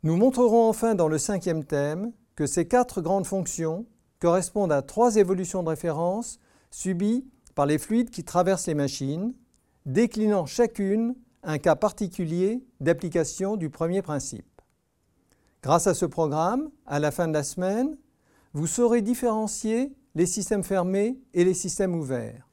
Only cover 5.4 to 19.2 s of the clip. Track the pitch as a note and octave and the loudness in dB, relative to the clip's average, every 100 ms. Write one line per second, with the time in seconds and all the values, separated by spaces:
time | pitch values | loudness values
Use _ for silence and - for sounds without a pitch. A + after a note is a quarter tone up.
5.4 | F3+ F#3+ E3 D#3+ E3+ D3+ F3 G3 A#3+ - | -2 -4 -4 -2 -4 -2 -2 -2 -6 -14
6.4 | _ _ _ - F#3 F3+ G#3 A#3+ C4 _ | _ _ _ -10 -4 -2 0 0 -4 _
7.4 | _ - C#3+ D3+ - A3 A#3 - - F3 | _ -2 2 2 2 0 0 -6 -2 2
8.4 | F3+ F#3 F#3 D3+ C#3 - C3+ D#3 G#3+ B3+ | 2 2 0 -2 -2 -2 -4 -4 -4 -6
9.4 | _ _ _ _ C#3+ C3+ A#3 G#3+ G#3+ G#3 | _ _ _ _ -4 2 2 2 0 2
10.4 | D3 - A#3 A3+ G3 G#3+ A#3 B3+ _ _ | -2 0 0 2 0 0 0 -4 _ _
11.4 | F3+ D#3 E3+ D#3 G#3 - G3 - E3+ E3+ | -6 0 2 4 2 -2 -8 -4 -4 0
12.4 | F#3+ A#3+ - _ C#3+ E3+ F3+ E3+ D#3 - | 0 -2 -8 _ 0 0 0 -2 -2 -2
13.4 | F#3+ G#3+ D#3+ - E3 F#3 F#3+ D3 - A2 | -4 -2 -6 -4 -2 -2 -2 -6 -6 -12
14.4 | - _ _ _ _ _ _ _ _ _ | -18 _ _ _ _ _ _ _ _ _
15.4 | _ _ B2+ E3 G3 E3+ E3+ - D#3+ D3+ | _ _ 0 2 4 0 -2 0 -2 0
16.4 | E3+ B3 D#4 _ - D3 D3 C#3+ E3+ D3+ | 0 -2 -6 _ -6 -2 -2 0 0 0
17.4 | C#3+ - F#3 G#3 C4+ D4+ _ _ _ _ | -2 -4 -2 0 -2 -4 _ _ _ _
18.4 | _ C#3+ D#3+ - A#3+ A#3+ G#3 B3 | _ -6 -4 0 2 2 0 0